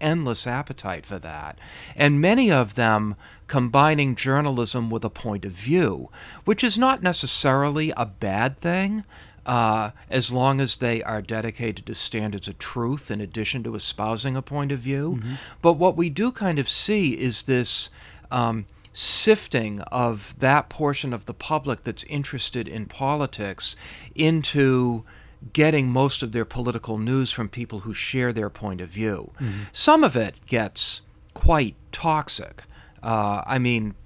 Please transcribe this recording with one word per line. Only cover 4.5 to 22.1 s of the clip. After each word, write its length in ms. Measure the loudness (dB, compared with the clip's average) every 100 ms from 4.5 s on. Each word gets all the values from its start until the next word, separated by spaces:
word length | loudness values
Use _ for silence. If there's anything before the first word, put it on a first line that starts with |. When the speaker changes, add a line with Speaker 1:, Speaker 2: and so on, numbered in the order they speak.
| 0 0 -2 -2
Speaker 1:
with 140 | -2
a 60 | -4
point 340 | -6 -6 -6
of 80 | -6
view, 560 | -8 0 2 2 0 -8 -16 -20 -4 -2
which 180 | 2
is 140 | 2 4
not 240 | 2 2
necessarily 920 | 0 0 0 2 4 4 2 0 -2 -2
a 100 | -6
bad 500 | -4 -4 0 -2 -2
thing, 480 | -2 0 0 -2 -8 -16 -20 -12 -2
uh, 440 | 2 2 2 -2 -8 -4
as 220 | -2 0
long 280 | 2 2 2
as 160 | 0 0
they 260 | -2 -2
are 200 | -2 -6
dedicated 640 | -4 -4 -6 -4 -6 -6 -10
to 80 |
standards 540 | -6 -4 -4 -4 -6 -10
of 100 | -12
truth 520 | -8 -4 -2 -4 -6
in 100 | -8
addition 420 | -6 -6 -4 -4
to 100 | -6
espousing 600 | -6 -6 -4 -4 -2 -2 -4
a 60 |
point 300 | -4 -4 -4
of 60 | -4
view. 400 | -4 -2 -2 -4
Speaker 2:
Mm-hmm. 160 | -6 -8 -12 2
Speaker 1:
But 120 | 4
what 220 | 6 4 4
we 140 | 0
do 220 | 0 -2
kind 260 | 0 0 0
of 100 | 0
see 500 | 0 2 2 2 0
is 240 | -2 -2
this, 480 | 2 2 2 0 -2 -10 -20 -20 -4
um, 360 | 0 0 -2 -6 -16 -12 0
sifting 840 | 4 6 6 4 2 -2 -2 -6
of 580 | -4 0 0 -2 -8 0
that 300 | 4 4 2
portion 440 | -2 -2 -2 -4
of 120 | -6
the 100 | -8
public 480 | -12 -4 -2 -2 -4
that's 220 | -6 -8
interested 640 | -8